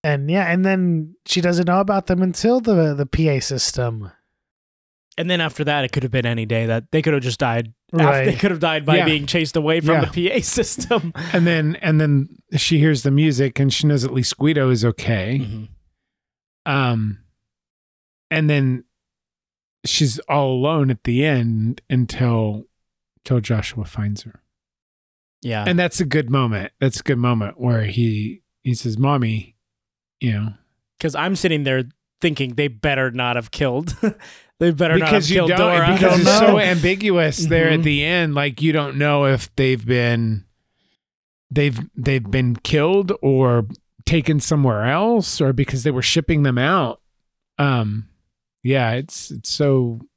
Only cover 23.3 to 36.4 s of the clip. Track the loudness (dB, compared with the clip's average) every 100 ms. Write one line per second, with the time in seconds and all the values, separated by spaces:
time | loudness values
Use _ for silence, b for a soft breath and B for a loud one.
23.3 | -2 0 -2 -2 -10 -10 -6 -6 -6 -12
24.3 | -20 _ _ _ _ _ _ _ _ _
25.3 | _ -6 -4 0 0 0 -2 -2 0 0
26.3 | 0 0 -2 -6 _ -2 -2 -2 0 2
27.3 | 0 -2 -4 -2 0 0 0 0 -2 -6
28.3 | -10 _ _ -6 -4 -4 -2 0 0 0
29.3 | -4 -8 _ _ _ _ _ _ _ -4
30.3 | -4 -6 -10 _ _ _ _ -6 -4 -4
31.3 | -2 0 0 0 -2 -4 _ _ _ -4
32.3 | -2 -4 -2 -4 -2 -2 0 -2 -2 -2
33.3 | -4 -6 -4 -2 -2 -6 -4 -4 -4 B
34.3 | B B _ 0 2 2 2 2 2 2
35.3 | 2 2 2 2 4 4 4 4 6 6
36.3 | 6